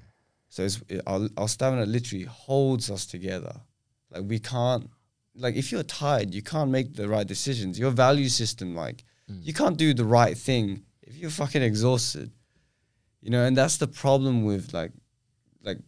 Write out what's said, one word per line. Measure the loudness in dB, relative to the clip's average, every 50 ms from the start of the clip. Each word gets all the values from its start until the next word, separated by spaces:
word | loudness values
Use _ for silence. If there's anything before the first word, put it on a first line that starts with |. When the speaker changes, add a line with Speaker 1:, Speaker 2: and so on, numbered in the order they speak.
| -18 -20 _ _ _ _ _ _ _ _
Speaker 1:
So | -8 -4 -4
it's, | -4 -4 -6 -8 -8
it, | -10 -8 -4
our, | -4 -2 -2 -2 -2 -2
our | -4 -4 -4
stamina | -2 0 0 0 0 0 0
literally | 0 -2 -2 -4 -4 -8 -10 -10
holds | -10 -14 -16 -6 0 2 2 4 4 2 0 -2 -4
us | -6 -8 -8
together. | -10 -10 -10 -8 -6 -6 -6 -8 -10 -12 -16 -18 _ _ _ _ _ _ _ _ _
Like, | -12 -10 -6
we | -4 -4 -4
can't, | -4 -4 -2 0 0 2 0 -2 -4 -8 -16 _ _ _ _ _ _ _ _
like, | -6 -4 -4 -2
if | -2 -4 -4
you're | -4 -6 -6
tired, | -6 -8 -4 0 0 2 2 0 -2 -6
you | -8 -8
can't | -4 -2 -2 0 2
make | 2 0 0 -2 -6
the | -6 -4 0
right | 0 0 0
decisions. | -2 -4 -4 -4 -4 -4 -2 -4 -4 -4 -2
Your | 0 0
value | 4 6 6 6 6 4 2 0
system, | 0 0 -2 -2 -4 -6 -8 -8 -6
like, | -6 -8 -8 -10 -12 -18 _ _ _ _ -16
Speaker 2:
Mm. | -14 -10 -10
Speaker 1:
you | -6 -2
can't | 0 2 2 2
do | 2 2 2 4
the | 4 4
right | 4 6 6 6 4 2
thing | -2 -2 0 0 2 0 0 -2 -6 -10 _ _ _ _
if | -20 -16
you're | -12 -10 -8
fucking | -4 -4 -4 0 2 2 2
exhausted. | 4 4 4 4 4 4 2 0 -2 -4 -6 -10 -12 -14 _ _ _ _ _ _ _ _ _ _ _ _ _ _ _ _ _
You | -4 0
know, | 2 4 4
and | 4 6
that's | 4 4 4 2
the | 0 -2
problem | -4 -4 -2 2 4 4 4 4 4 2 2 2
with, | 2 0 0 -2 -4 -6
like, | -6 -6 -6 -10 -14 _ _ _ _ _ _ _ _ _ _ _ _ -10
like, | -10 -10 -10 -12